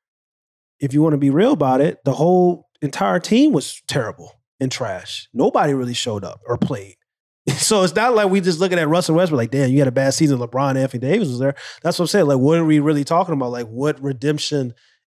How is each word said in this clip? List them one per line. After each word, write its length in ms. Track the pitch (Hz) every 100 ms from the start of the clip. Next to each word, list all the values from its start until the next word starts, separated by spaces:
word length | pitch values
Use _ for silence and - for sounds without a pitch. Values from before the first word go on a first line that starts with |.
| _ _ _ _ _ _ _ _
if 120 | 139
you 80 | 143
wanna 160 | 160 143
be 140 | 139
real 220 | 143 240
about 280 | 269 135 131
it, 240 | 160 -
the 100 | 143
whole 540 | 127 165 180 180 175 _ _
entire 380 | 143 - 196 180
team 320 | - 226 302
was 280 | 175 - - -
terrible 540 | 147 107 - - _ _ _
and 140 | 131
trash. 560 | - 113 90 - - -
Nobody 420 | - 196 - 160
really 200 | 135 123
showed 300 | 120 123 104
up 160 | 90 -
or 140 | - 123
played. 380 | - 110 98 _ _ _ _ _ -
<laughs> 80 | 135
So 280 | - 214
it's 100 | 180
not 220 | 214 240 220
like 140 | 202
we 100 | 196
just 180 | 180 160
looking 220 | 185 180
at 80 | 147
Russell 260 | 170 175
Westbrook 240 | 160 185 139
like, 140 | 113
"Damn, 180 | 135 131
you 80 | 135
had 80 | 131
a 60 |
bad 220 | 123 135
season. 240 | - 156 127
LeBron, 380 | 120 127 139 131
Anthony 240 | 135 127
Davis 280 | 127 208 165
was 100 | 123
there." 160 | 139 139 - -
That's 180 | 160 170
what 40 |
I'm 40 | 170
saying. 180 | 202 147
Like, 120 | 135
what 200 | 135 170
are 60 |
we 160 | 160 151
really 240 | 147 147
talking 300 | 139 165 175
about? 180 | 147 123
Like, 160 | 120 113
what 340 | 117 147 143
redemption? 720 | 139 127 143 151 - 147 123 - _ _